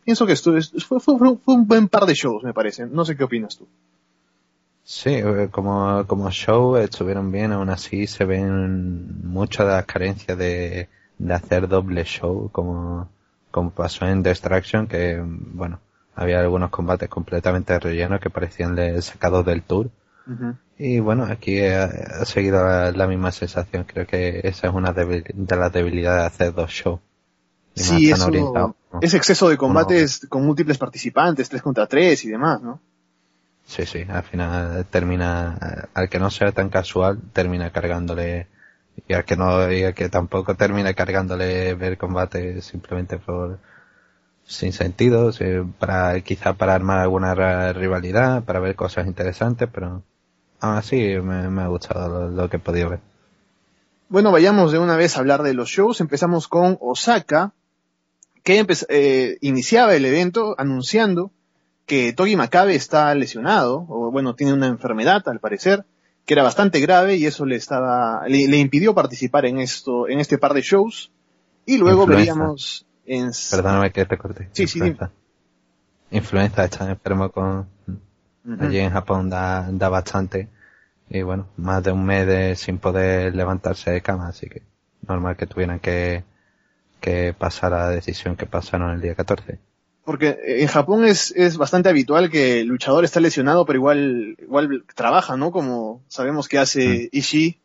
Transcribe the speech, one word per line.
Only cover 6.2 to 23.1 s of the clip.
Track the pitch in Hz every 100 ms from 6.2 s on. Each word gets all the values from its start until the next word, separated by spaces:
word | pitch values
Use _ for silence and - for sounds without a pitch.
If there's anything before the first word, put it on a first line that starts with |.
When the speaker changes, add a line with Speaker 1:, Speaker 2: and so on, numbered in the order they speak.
| 98
Speaker 2:
show | 92 - 113 127 127
estuvieron | 104 - 92 98 95
bien, | 95 107
aún | 101 95
así | 92 - 98 104
se | -
ven | 95 95 98 98 95 92 90 87 90 - 87
muchas | 90 104 - 101
de |
las | 95
carencias | 90 - 92 95 - 90
de, | 90 87 87 90 90 _ _ _
de | 87
hacer | 87 - 90 92
doble | 95 92 87
show, | 82 - 87 95 104
como, | - 87 87 85 87 90 _ _ _ _
como | - 87
pasó | - 85 - 90
en | 95
Destruction, | 92 90 - 95 - 110 107
que, | 85 87 85
bueno, | 85 82 - 87 85 87 _ _ _
había | - 90 90
algunos | 90 90 87
combates | - 87 92 87
completamente | - 85 87 92 92 90 90
rellenos | 87 85 87 98
que | 95
parecían | 85 87 - 87 87
de, | 87 87
sacados | 87 - 90 90
del | 87 85
tour. | - 92 117 - _ _ -
Speaker 1:
Ujú. | 120 123 123 _ _
Speaker 2:
Y | 143 120
bueno, | 107 113
aquí | 110 104 - 98
ha, | 98 95
ha | 95 - - 85
seguido | 98 - 98 95
la, | 92 92 90
la | 90
misma | 95